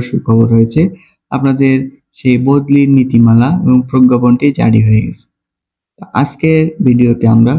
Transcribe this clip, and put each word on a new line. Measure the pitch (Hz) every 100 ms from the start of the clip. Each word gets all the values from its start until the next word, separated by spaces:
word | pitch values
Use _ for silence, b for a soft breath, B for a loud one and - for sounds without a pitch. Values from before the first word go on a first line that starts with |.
সুখবর | 123 - - 113 117
হয়েছে, | 117 113 147 185 B B B -
আপনাদের | 135 135 131 135 131 135 - _ -
সেই | 131 123
বদলির | 131 139 139 143 139
নীতিমালা | 135 127 120 117 113 127 170
এবং | 131 127
প্রজ্ঞাপনটি | 127 131 127 123 123 123 143
জারি | 135 117 110
হয়ে | 107 110
গেছে। | - - - _ _ _ _ _ _ - 196
আজকের | - 143 - 165 160 160 -
ভিডিওতে | 127 120 120 117 113
আমরা | 113 117